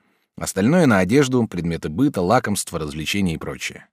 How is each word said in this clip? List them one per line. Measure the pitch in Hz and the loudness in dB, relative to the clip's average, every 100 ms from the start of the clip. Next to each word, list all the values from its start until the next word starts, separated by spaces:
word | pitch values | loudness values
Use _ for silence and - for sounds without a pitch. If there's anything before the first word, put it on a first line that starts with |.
| _ _ _ - | _ _ _ -12
Остальное | 82 95 107 180 147 | -8 0 2 4 4
на | 101 | 4
одежду, | 92 131 131 127 113 | 4 2 2 2 0
предметы | 87 85 82 80 | -2 -4 -4 -4
быта, | 78 143 101 | 0 0 0
лакомства, | 87 127 127 98 - 85 | 2 2 2 -4 -4 -6
развлечения | 76 76 78 101 92 | -6 -6 -4 -2 -2
и | 80 | -2
прочее. | - 67 - - - | -8 -10 -10 -14 -20